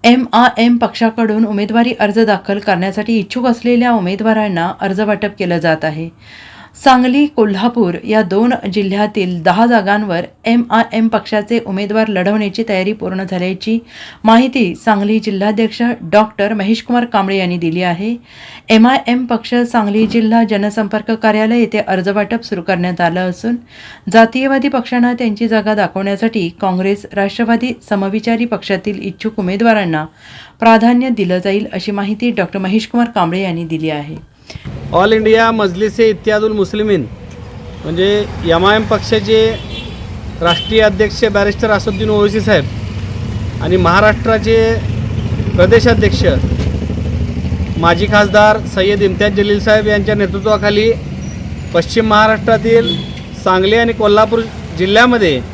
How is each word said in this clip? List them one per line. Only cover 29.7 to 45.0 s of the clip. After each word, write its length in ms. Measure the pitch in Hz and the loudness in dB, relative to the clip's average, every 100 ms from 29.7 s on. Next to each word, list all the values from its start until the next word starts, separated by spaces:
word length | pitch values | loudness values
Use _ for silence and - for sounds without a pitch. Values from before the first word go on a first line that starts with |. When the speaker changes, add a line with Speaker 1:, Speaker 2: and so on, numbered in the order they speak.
| 214 180 156 160 _ - - - _ | 2 0 -4 -6 _ -20 -20 -20 _
Speaker 1:
प्राधान्य 480 | 226 226 233 247 262 | 4 6 4 2 0
दिलं 300 | 233 180 180 | -2 0 0
जाईल, 280 | 190 202 202 | 0 -2 -4
अशी 200 | 190 180 | -6 -6
माहिती 380 | 202 202 214 240 | -4 -4 -2 -2
डॉक्टर 280 | 220 175 196 | -2 -4 -4
महेशकुमार 480 | 190 214 220 240 233 | -2 -2 0 -2 -2
कांबळे 280 | 220 170 180 | 0 -2 -2
यांनी 220 | 190 165 | -4 -4
दिली 260 | 165 160 156 | -4 -4 -4
आहे. 460 | 151 147 156 - _ - - - - - | -6 -8 -14 -16 _ -20 -16 -14 -12 -2
Speaker 2:
ऑल 200 | 165 202 | 2 2
इंडिया 380 | 220 214 220 226 | 2 4 4 4
मजलिसे 580 | 226 202 180 214 - 226 | 2 -2 0 -4 2 2
इत्यादुल 440 | 202 - 214 214 | 2 0 0 0
मुस्लिमीन, 540 | 214 185 214 214 190 120 - - - - - - - | 0 -2 -2 0 0 -2 -10 -18 -16 -16 -16 -16 -12
म्हणजे 400 | 151 165 190 208 208 - 165 | -8 -2 0 0 -4 -6 0
एमआयएम 360 | 165 190 214 | 2 4 2
पक्षाचे 720 | 220 214 - 220 202 220 220 220 - - - - - - - - | 2 -2 0 -2 2 2 2 -2 -8 -12 -12 -12 -12 -12 -12 -2
राष्ट्रीय 400 | 170 170 - 220 | 0 0 0 2
अध्यक्ष 440 | 214 190 214 - | 2 2 -2 0
बॅरिस्टर 460 | 220 202 202 202 220 | 0 2 0 0 0
असदुद्दीन 400 | 208 226 196 214 | 0 0 -2 0
ओवैसी 300 | 208 208 214 | 2 2 0
साहेब 240 | 196 190 135 - - - - - - - - - | 2 2 0 -6 -8 -8 -8 -8 -6 -6 -6 -4
आणि 140 | 156 185 | 0 2
महाराष्ट्राचे 1000 | 165 180 214 214 233 220 196 226 226 226 - - | 4 4 4 2 0 0 2 2 2 0 -2 -4